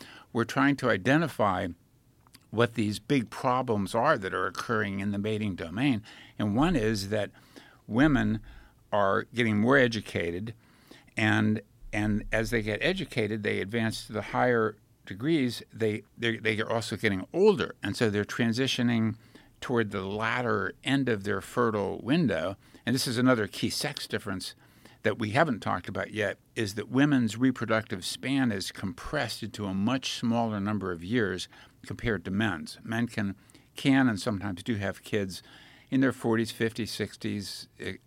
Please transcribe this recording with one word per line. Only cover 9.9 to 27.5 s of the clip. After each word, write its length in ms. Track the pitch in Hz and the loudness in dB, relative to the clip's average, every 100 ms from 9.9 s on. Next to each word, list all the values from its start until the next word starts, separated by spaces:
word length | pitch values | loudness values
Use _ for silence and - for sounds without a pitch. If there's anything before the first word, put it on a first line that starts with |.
| 113 - 98 85 87 113 107 _ _ - - - - | 2 -4 -4 -2 -4 -6 -10 _ _ -20 -20 -12 0
and, 440 | 110 107 107 107 - - - | 2 4 4 2 -4 -18 -8
and 320 | 107 107 104 - | -2 0 0 0
as 180 | 110 113 | 0 0
they 120 | 117 | 0
get 180 | 107 104 | 0 -2
educated, 640 | 143 190 147 - 104 110 | -2 -2 -4 -2 -2 0
they 160 | 104 104 | -2 -2
advance 480 | 95 117 113 107 - | -2 0 0 -2 -6
to 60 | |
the 80 | 107 | -6
higher 560 | 101 123 123 117 107 107 _ _ - | -4 0 2 4 2 -2 _ _ -14
degrees, 560 | 95 135 165 123 117 - | -6 0 2 2 -2 -10
they, 300 | 107 110 107 - - | -2 0 0 -6 -4
they, 200 | 117 110 | -2 0
they 220 | 110 107 | 0 0
are 120 | 110 | 0
also 260 | 113 110 104 | -2 -2 0
getting 300 | 110 95 - | 0 0 -2
older, 440 | 170 208 170 85 - | 4 4 4 0 -4
and 120 | 101 - | -4 0
so 140 | 113 | 2
they're 160 | 104 101 | 2 0
transitioning 880 | - 117 113 131 - 120 113 110 110 - - - - | 0 0 2 0 2 2 2 0 -2 -10 -20 -20 -12
toward 300 | - 120 107 | -2 2 2
the 100 | 98 | -2
latter 720 | 95 104 110 123 120 107 95 - | -4 -2 -2 0 0 0 -2 -4
end 240 | - 139 127 | 0 0 2
of 160 | 107 | 0
their 180 | 101 98 | 0 -4
fertile 580 | - - 117 107 95 87 | -2 0 2 2 -2 -2
window. 560 | 104 160 139 80 87 98 - - - | 0 2 2 0 -2 -6 -14 -10 -2
And 80 | 127 | -2
this 100 | 139 | 0
is 140 | 117 | 2
another 260 | 127 120 101 | 4 4 2
key 240 | - 110 | -2 -2
sex 380 | - 143 143 - | -2 -6 -6 -6
difference 480 | 107 101 95 - - - - - - | -6 -6 -8 -8 -14 -20 -20 -20 -4
that 160 | 107 101 | -2 0
we 100 | 107 | 0
haven't 300 | 117 160 107 | 2 2 2
talked 280 | 113 98 - | -2 -4 -4
about 240 | 95 95 | -6 -4
yet, 280 | 104 101 - _ - | -2 -2 -4 _ -4
is 180 | 104 | -4
that 160 | 101 - | -4 -2
women's 480 | 123 147 139 113 107 | 2 4 4 2 2
reproductive 680 | 131 | 2